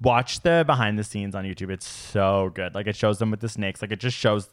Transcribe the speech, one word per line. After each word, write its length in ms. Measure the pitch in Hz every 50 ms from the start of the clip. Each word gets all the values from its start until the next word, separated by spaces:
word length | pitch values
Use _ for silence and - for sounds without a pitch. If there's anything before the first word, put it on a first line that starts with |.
Watch 400 | 117 123 117 123 127 - - -
the 240 | - 175 170 170 160
behind 320 | 143 135 127 113 107 107 107
the 60 | 104
scenes 280 | - - 104 101 98 95
on 120 | 98 95
YouTube. 240 | 95 90 - 98 92
It's 160 | 95 92 -
so 640 | - - - - - - 104 98 95 98 98 95 92 -
good. 220 | 98 90 87 -
Like, 120 | 101 104
it 100 | 107 101
shows 220 | - 117 107 104 -
them 120 | 113 110
with 80 | 107 104
the 80 | 120
snakes. 340 | 110 - 107 101 95 95 -
Like, 120 | 107 101 107
it 80 | 95
just 160 | - 127 123
shows, 320 | - - 110 104 104 95 -